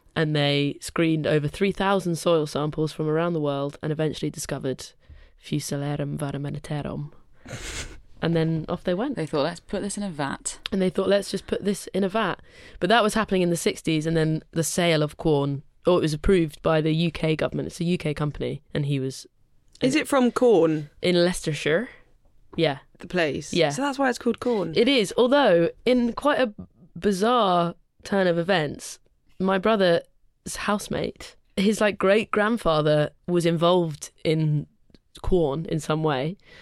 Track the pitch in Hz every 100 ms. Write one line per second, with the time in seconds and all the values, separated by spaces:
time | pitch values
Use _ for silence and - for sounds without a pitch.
0 | _ 156 156 151 143 143 143 - - -
1 | 165 160 147 156 147 - 202 - 196 196
2 | 180 165 180 165 151 139 151 165 156 -
3 | 156 156 175 165 147 139 143 - 156 151
4 | 156 - 156 156 - 139 135 131 - _
5 | - - - _ - 151 - 143 143 147
6 | 143 151 143 143 143 147 - 147 135 143
7 | 147 - - - - 123 - - - -
8 | - - 160 165 160 160 - 175 - 180
9 | 277 226 156 151 147 175 - 202 202 208
10 | 202 147 139 - - - - 190 185 -
11 | 190 202 196 196 - - 190 196 - 185
12 | 196 220 196 - - - - - 175 233
13 | 208 220 202 190 175 170 - - - 160
14 | 156 165 156 156 - 170 160 - 170 156
15 | 151 - 160 143 139 139 - _ - 180
16 | 151 151 - 190 160 - 160 160 156 156
17 | 170 - 160 156 147 143 143 - 170 175
18 | 151 147 151 - 123 143 - 147 143 139
19 | 131 - - _ _ _ _ - 254 294
20 | 277 277 247 - 247 190 160 156 151 -
21 | 180 175 175 180 - 147 147 170 254 -
22 | _ _ _ _ - - 156 139 - _
23 | 180 180 156 156 147 175 151 147 285 262
24 | 269 240 233 226 247 220 165 160 233 277
25 | 185 - 240 285 247 170 170 - 226 254
26 | 240 - 285 294 254 208 175 _ 170 170
27 | 202 185 220 247 196 175 170 - _ _
28 | - 196 185 170 170 180 147 - - -
29 | _ _ _ - 185 - 214 220 185 170
30 | - _ _ _ - - - 208 - -
31 | - - - - _ - 196 214 208 190
32 | 190 214 202 214 208 233 170 151 151 151
33 | 147 - - 175 165 165 170 180 165 147
34 | - _ 165 160 156 147 - _ _ _
35 | _ - - 185 151 143 165 160 - 156
36 | 156 135 151 196 - -